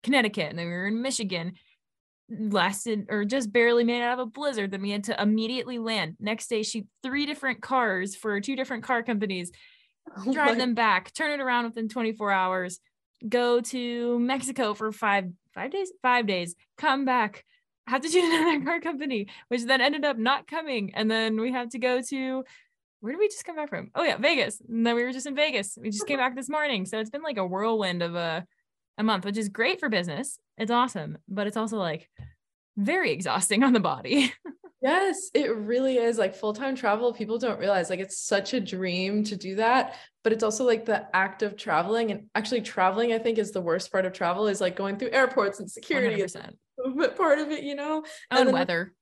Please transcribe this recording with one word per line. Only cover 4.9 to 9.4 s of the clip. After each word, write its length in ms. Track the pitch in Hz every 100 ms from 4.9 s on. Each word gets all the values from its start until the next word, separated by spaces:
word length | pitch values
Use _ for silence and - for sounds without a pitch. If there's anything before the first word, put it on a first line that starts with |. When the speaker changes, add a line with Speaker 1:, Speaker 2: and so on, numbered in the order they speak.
Speaker 1:
had 140 | 202
to 180 | 202 208
immediately 560 | 208 220 220 254 240 247
land. 380 | 226 220 165 180
Next 300 | 214 226 -
day, 140 | 226
shoot 240 | 214 226 196 _
three 240 | 262 277 285
different 340 | 294 269 240
cars 540 | - 262 226 190 196 196
for 240 | 220 202
two 160 | 202 262
different 280 | 269 233
car 180 | 226 240
companies, 500 | 233 214 202 185